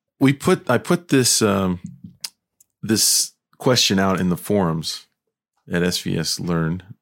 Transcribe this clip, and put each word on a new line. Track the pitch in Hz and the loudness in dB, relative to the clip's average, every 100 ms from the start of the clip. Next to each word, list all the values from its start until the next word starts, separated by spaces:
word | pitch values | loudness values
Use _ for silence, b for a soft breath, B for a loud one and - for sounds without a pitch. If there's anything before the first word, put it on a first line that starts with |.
| _ - | _ 2
we | 135 | 2
put, | 143 185 185 - | 2 0 0 2
I | 117 | 0
put | - 175 - | 0 -2 2
this, | 139 120 - | 2 2 2
um, | 110 98 95 90 - - - - - _ _ _ _ _ | 2 2 0 -4 -8 -18 -20 -16 -16 _ _ _ _ _
this | 101 107 - - - - _ - | -2 0 2 0 -2 -10 _ -4
question | 131 120 - 95 | 0 2 2 2
out | 95 92 | 2 0
in | 90 | 0
the | 85 | -2
forums | - 104 85 80 78 - - _ _ _ _ _ - | 0 0 0 -2 -6 -10 -16 _ _ _ _ _ -6
at | 87 | -2
S | 87 - | 0 -2
V | 95 87 | -4 -4
S | 80 - | -4 -6
learn | 87 82 80 90 - - | -4 -2 -2 -4 -10 -12